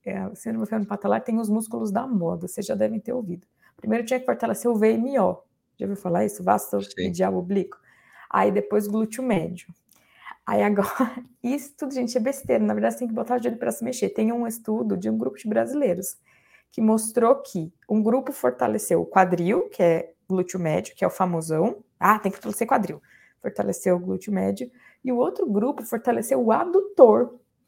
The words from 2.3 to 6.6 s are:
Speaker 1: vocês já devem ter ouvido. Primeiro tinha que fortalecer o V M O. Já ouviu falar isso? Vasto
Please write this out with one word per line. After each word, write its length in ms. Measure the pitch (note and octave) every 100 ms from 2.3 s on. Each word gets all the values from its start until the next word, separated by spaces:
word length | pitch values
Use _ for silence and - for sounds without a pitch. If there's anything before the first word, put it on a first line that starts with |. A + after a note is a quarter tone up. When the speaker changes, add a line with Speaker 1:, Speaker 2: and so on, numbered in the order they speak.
| F3 F3+
Speaker 1:
vocês 180 | -
já 80 | G3
devem 240 | G3 G#3+ A3
ter 140 | -
ouvido. 340 | B3 G3 F3 _ _ _
Primeiro 300 | _ G#3+ A3+
tinha 120 | A3+ B3+
que 80 |
fortalecer 460 | B3+ A#3 A3+ G#3+ A#3+
o 40 |
V 180 | A3 A3
M 260 | A3+ B3 C4+
O. 240 | F#3 - _ _ _ _
Já 80 |
ouviu 120 | G3 G3
falar 220 | F3+ E3+
isso? 180 | G#3 -
Vasto 400 | F#3 G#3